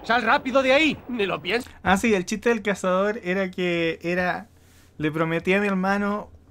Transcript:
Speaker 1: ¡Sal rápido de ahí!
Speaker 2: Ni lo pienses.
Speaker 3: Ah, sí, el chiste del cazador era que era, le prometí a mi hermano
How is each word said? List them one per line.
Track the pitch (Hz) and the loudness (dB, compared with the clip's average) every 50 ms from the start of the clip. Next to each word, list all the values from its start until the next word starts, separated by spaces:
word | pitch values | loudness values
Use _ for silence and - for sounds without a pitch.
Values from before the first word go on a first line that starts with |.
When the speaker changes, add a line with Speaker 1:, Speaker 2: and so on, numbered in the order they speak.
Speaker 1:
¡Sal | - - 226 247 220 | -2 0 0 0 2
rápido | 220 247 277 - 262 226 269 262 | 2 2 2 0 0 0 2 4
de | 262 262 | 4 4
ahí! | 294 320 294 196 - - | 4 4 2 0 -2 -8
Speaker 2:
Ni | - 247 233 202 | -8 -4 -4 -2
lo | 180 170 165 | -2 -4 -4
pienses. | - 185 214 240 254 - - - - | -4 -2 -2 -2 -4 -6 -14 -4 2
Speaker 3:
Ah, | 180 190 | 2 2
sí, | 190 240 233 208 | 4 4 2 2
el | 185 180 | 2 0
chiste | - 220 202 - 240 | -2 -4 -2 0 0
del | 233 220 196 | 0 0 0
cazador | 208 196 - - 185 180 185 196 208 208 233 - | -2 -2 -2 0 0 0 2 0 0 -2 -4 -4
era | 180 185 196 190 185 | -2 -2 -2 -2 -4
que | 185 - 180 175 170 170 165 165 165 - | -4 -4 -2 0 0 0 0 -2 -2 -4
era, | - 170 180 180 180 180 165 180 202 - _ _ _ - _ - - - _ | -4 -2 -2 0 0 -2 -2 -4 -8 -14 _ _ _ -20 _ -20 -20 -20 _
le | - 147 156 | -4 -4 -2
prometí | 151 165 165 160 165 170 170 185 185 | -2 0 -2 0 -2 -2 0 2 2
a | 202 | 2
mi | 208 | 2
hermano | 202 196 185 185 196 196 202 208 202 208 208 - - - - _ - | 0 0 0 0 0 0 0 0 -2 -2 -4 -6 -10 -16 -20 _ -10